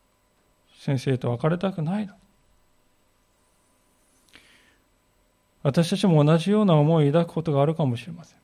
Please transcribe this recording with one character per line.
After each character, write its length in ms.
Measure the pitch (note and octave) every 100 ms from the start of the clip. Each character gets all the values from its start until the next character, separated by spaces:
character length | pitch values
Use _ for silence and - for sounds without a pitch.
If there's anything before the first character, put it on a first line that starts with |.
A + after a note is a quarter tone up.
| _ _ _ _ _ _ _ _
先 220 | - C3+
生 180 | C#3 B2+
と 120 | A#2+
別 180 | A#2+ D#3+
れ 100 | F3
た 140 | F#3+
く 100 | F#3
な 180 | D3+ G3+
い 60 | G3
の。 80 | - _ _ _ _ _ _ _ _ _ _ _ _ _ _ _ _ _ _ _ _ _ - _ _ _ _ _ _ _ _ _ _ _ _
私 280 | D3 E3+ E3
た 60 | G3
ち 100 | G3+
も 180 | D#3
同 140 | D3 E3
じ 140 | F3
よ 100 | G#3+
う 20 |
な 120 | G3+ D#3
思 260 | D3 E3
い 60 | C#3+
を 40 |
抱 140 | E3 E3+
く 80 |
こ 80 | E3
と 100 | D#3+
が 80 | C#3
あ 60 | C#3+
る 80 |
か 100 | D#3+
も 120 | C3+ A#2+
し 100 | -
れ 60 |
ま 120 | -
せ 100 | -
ん。 40 | _